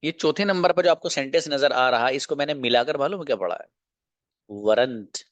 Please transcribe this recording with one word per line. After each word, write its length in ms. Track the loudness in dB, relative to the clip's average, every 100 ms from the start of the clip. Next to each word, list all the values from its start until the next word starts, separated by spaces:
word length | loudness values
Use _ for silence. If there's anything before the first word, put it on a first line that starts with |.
ये 80 | -6
चौथे 320 | -2 -2 0 0
नंबर 260 | 2 2
पर 100 | 4 4
जो 60 |
आपको 180 | 2 0
सेंटेंस 380 | -4 -2 -2 -2
नजर 220 | 0 0
आ 160 | 2 2
रहा 180 | 2 0
है, 80 | -2
इसको 200 | -6 -4
मैंने 180 | -4 -2
मिलाकर 420 | 2 2 2 -2
मालूम 260 | -2 -4
क्या 120 | -4 -2
पढ़ा 200 | -2 -6
है, 120 | -10 _ _ _ _ _ _ _ _
weren't। 760 | -4 2 4 2 -2 -12 -14 -16